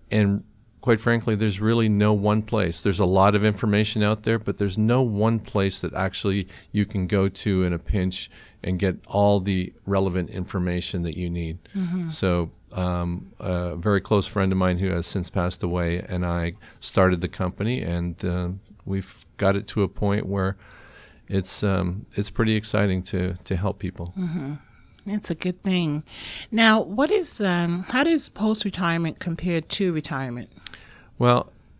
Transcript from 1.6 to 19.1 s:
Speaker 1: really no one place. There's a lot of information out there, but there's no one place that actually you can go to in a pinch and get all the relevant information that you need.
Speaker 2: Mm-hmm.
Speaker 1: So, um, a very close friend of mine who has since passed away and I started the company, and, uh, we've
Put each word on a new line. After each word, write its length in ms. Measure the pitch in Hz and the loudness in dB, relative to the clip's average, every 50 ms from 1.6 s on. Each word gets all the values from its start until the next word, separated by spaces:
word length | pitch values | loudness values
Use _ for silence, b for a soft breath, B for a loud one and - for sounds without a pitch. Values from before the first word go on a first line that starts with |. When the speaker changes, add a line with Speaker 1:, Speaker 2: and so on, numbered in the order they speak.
Speaker 1:
really 260 | 107 113 117 117 113 | 2 2 2 4 4
no 240 | 110 104 101 104 107 | 4 4 4 4 4
one 300 | 107 101 101 104 107 107 | 4 4 2 2 2 2
place. 400 | 107 - 117 107 92 85 85 - | 0 0 0 0 0 0 -2 -2
There's 180 | - 104 87 98 | 0 0 2 2
a 60 | 98 | 2
lot 280 | 90 95 95 95 104 101 | 4 6 6 6 6 6
of 120 | 101 104 | 4 4
information 580 | 107 104 - 123 107 104 104 107 - - 107 104 | 2 2 2 0 2 2 2 2 2 0 0 2
out 200 | 104 107 107 - | 2 0 0 0
there, 140 | 113 113 | 0 0
but 200 | 110 - 107 95 | 0 0 -4 -2
there's 200 | - 101 98 92 | -2 -2 -2 0
no 240 | 110 107 113 120 131 | 2 2 4 4 4
one 380 | 131 117 104 101 107 113 113 110 | 2 2 2 2 2 2 2 2
place 400 | - - - 101 98 98 - - | -2 -2 0 0 0 0 0 -2
that 120 | - 82 - | -6 -4 -2
actually 540 | 85 95 95 - - - 101 95 101 92 B B B B B B | -2 -2 -2 -2 -2 -2 0 0 0 -2 B B B B B B
you 120 | 104 101 | 0 0
can 220 | - - 98 92 | 0 0 -2 -2
go 220 | 85 104 98 98 98 | 2 2 2 2 2
to 340 | - - - 107 95 92 92 | 0 -2 -2 0 2 2 2
in 80 | 87 | 2
a 80 | 87 82 | 0 -2
pinch 500 | - - - 98 92 92 90 - - - B B B B B B B | -2 0 0 2 0 0 -2 -4 -8 -10 B B B B B B B
and 160 | - 92 87 | -4 -2 0
get 180 | 98 92 87 - - | 0 0 0 -2 -6
all 340 | - - 101 101 104 104 101 | -2 2 4 4 6 4 4
the 340 | 92 101 92 92 90 - - - - | 2 0 0 0 -2 -4 -8 -10 -6
relevant 440 | 101 98 95 98 95 87 95 85 - | -2 0 0 2 0 0 -2 -2 -4
information 720 | - 95 92 - - 92 90 87 87 90 - - - 87 85 | -4 -6 -6 -4 -4 -2 -2 -2 -2 -2 -4 -4 -4 -4 -4
that 120 | 82 78 | -4 -4
you 140 | 90 87 87 | -4 -4 -4
need. 300 | 87 87 85 82 85 - - - - | -4 -4 -4 -6 -6 -10 -12 -10 -6
Speaker 2:
Mm-hmm. 340 | 196 185 170 180 185 170 165 | -4 -4 -4 -4 -4 -4 -6
Speaker 1:
So, 420 | 156 - 101 92 87 87 85 80 - - _ - | -4 -2 0 0 2 0 0 -4 -6 -14 _ -10
um, 600 | - 92 90 90 87 87 87 87 87 - - - - - | -6 -4 -2 -2 -2 -2 -2 -4 -4 -6 -8 -12 -14 -10
a 360 | - 92 90 87 90 87 78 | -6 -4 -2 -2 -2 -4 -4
very 260 | 85 85 107 101 95 | -2 0 0 0 0
close 240 | - - 107 101 95 | 2 2 2 2 2
friend 260 | - - 101 95 95 | 0 0 0 0 2
of 60 | 95 | 2
mine 220 | 92 92 92 90 90 | 2 2 2 2 0
who 100 | 95 92 | 0 -2
has 160 | 87 87 85 | -2 -2 -2
since 240 | - - 95 87 - | -4 -4 -4 -4 -4
passed 320 | - 95 87 90 - - | -2 -2 -2 -2 -2 -4
away 380 | 90 87 87 90 87 85 85 90 | -4 -2 -2 -2 0 -2 -2 -4
and 260 | - - 95 90 90 | -4 -4 -4 -4 -2
I 280 | 87 85 87 85 85 - - B B B B | -2 -2 -2 -2 -4 -6 -10 B B B B
started 420 | B - - 104 92 92 92 85 | B -2 2 4 4 6 4 2
the 60 | 90 | 0
company, 540 | 90 - - 92 90 - - 107 113 127 - 87 | -4 -4 -4 -4 -4 -4 -2 -2 -2 -2 -2 -2
and, 420 | 87 87 87 87 87 85 - - | -2 -2 -2 -2 -4 -6 -4 -4
uh, 240 | 90 87 90 90 90 92 95 - - - - - | -2 -2 -2 -2 -4 -6 -8 -12 -16 -20 -14 -8
we've 420 | 98 98 95 92 - | -4 -4 -4 -4 -6